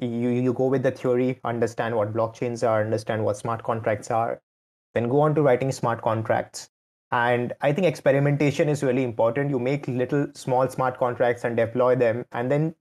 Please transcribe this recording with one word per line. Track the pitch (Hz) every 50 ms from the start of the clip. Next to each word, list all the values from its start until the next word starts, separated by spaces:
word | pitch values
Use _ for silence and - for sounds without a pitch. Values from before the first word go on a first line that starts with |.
you, | 127 120 117 120 120 123
you | 120 123 127 127 120
go | - 131
with | 131 135 131 127
the | 135
theory, | 127 - - 131 123 123 127 127 131 - -
understand | 120 120 117 117 110 113 - 120 113 117
what | 110 104 104 107
blockchains | 117 113 113 - - 131 120 120 113 123
are, | 117 110 107
understand | 107 110 113 110 113 - 113 110 107
what | 110 104
smart | - - 117 113 110 -
contracts | - 117 110 113 120 107 101 - -
are, | 120 113 113 123 - - _ _ _ _ _ _ _ _ _ _ -
then | 113 117 117
go | 131 147
on | 147 156 147
to | 156 147
writing | 143 123 120 131 131
smart | 131 - - 120 113 110
contracts. | - 117 110 113 110 - 113 120 - - - - - - _ _ _ _ _ _ _ _ 120
And | 120 120 123 123 120 123 117 - -
I | - 143
think | 147 202 185
experimentation | 165 139 - - 147 135 139 143 143 143 143 151 143 143 - 170 147
is | 147 143 147
really | 131 120 135 131
important. | 120 110 117 113 117 117 143 143 143
You | 143 123
make | 120 127 143 143 -
little | - 123 123 127 127 147 143 143 143 -
small | - - 135 127 127 131 127
smart | - - 131 127 127 -
contracts | 135 123 120 120 127 120 123 120 -
and | 120 117
deploy | 117 113 107 117 123 123 127 127
them, | - 120 113 110 120 123 - -
and | 120 123 127
then | 143 147 156 160 - -